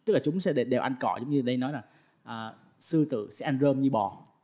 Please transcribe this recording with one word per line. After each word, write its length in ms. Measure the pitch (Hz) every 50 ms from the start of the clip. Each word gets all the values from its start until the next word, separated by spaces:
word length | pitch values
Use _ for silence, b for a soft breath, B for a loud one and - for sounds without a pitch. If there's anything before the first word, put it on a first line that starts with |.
| -
tức 80 | 220 202
là 60 | 135 -
chúng 160 | 151 165 196
sẽ 120 | 175 190
đều, 120 | 143 127 117
đều 160 | 123 127 123
ăn 120 | - 131 131 -
cỏ, 160 | 131 107 90 107
giống 100 | 120 147
như 120 | 147 139
đây 140 | 123 123 127
nói 160 | 127 127 135
là, 100 | 151 120 b b b b b b b b
à, 300 | _ 120 113 113 113 110 - - _ _ _ -
sư 260 | - - 165 156 147
tử 240 | 151 135 107 104 -
sẽ 160 | - - 113
ăn 120 | 151 135 131
rơm 220 | 143 143 135 135
như 80 | 139 135
bò. 340 | 131 110 98 98 - - - - _ _